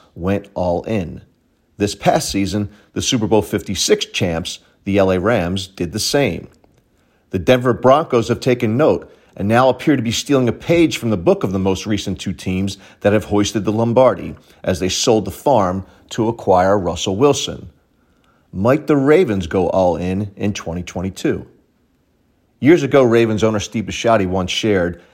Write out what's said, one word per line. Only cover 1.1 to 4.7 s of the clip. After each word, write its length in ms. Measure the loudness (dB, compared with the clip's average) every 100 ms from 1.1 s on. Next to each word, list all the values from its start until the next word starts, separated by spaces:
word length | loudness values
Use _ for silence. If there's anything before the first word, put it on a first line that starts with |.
| -10 -18 _ _ _ _ -4
This 180 | -4 0
past 340 | 0 0 0
season, 400 | -4 -2 -4 -6 -10 _
the 80 | -6
Super 240 | -2 0 2
Bowl 160 | 2
fifty-six 640 | 2 -4 -4 -4 0 0 -2
champs, 540 | -4 -4 -4 -6 -12 _